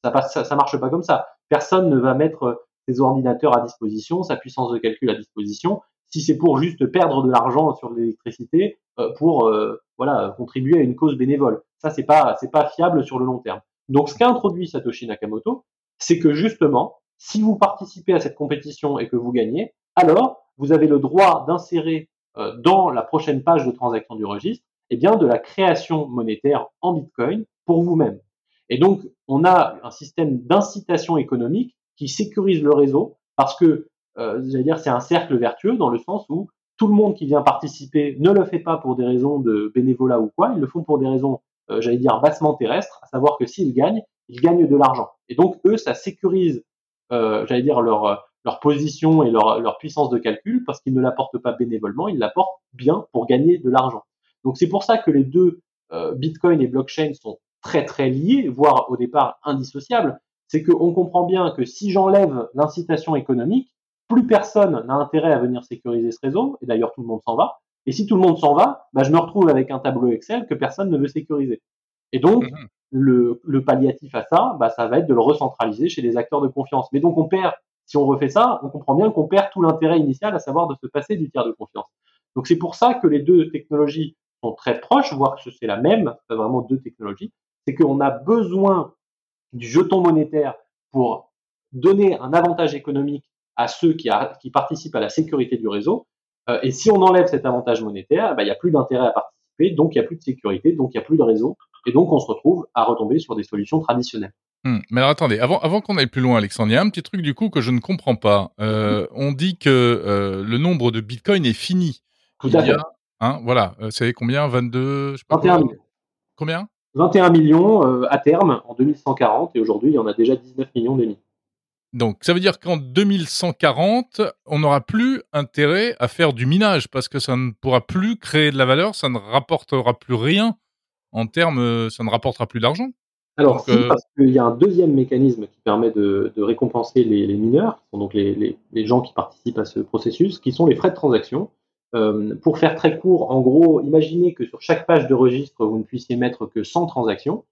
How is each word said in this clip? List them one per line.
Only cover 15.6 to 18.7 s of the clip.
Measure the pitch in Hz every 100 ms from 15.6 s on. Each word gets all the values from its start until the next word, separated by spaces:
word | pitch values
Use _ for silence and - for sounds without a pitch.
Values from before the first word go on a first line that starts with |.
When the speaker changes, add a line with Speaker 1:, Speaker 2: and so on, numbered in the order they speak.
| _ _ _ _
Speaker 1:
c'est | - 165
que | 165
justement, | 147 214 214 151 127 - - _ _
si | - 208
vous | 214 208
participez | 196 - 185 185 180
à | 175
cette | -
compétition | - 147 147 -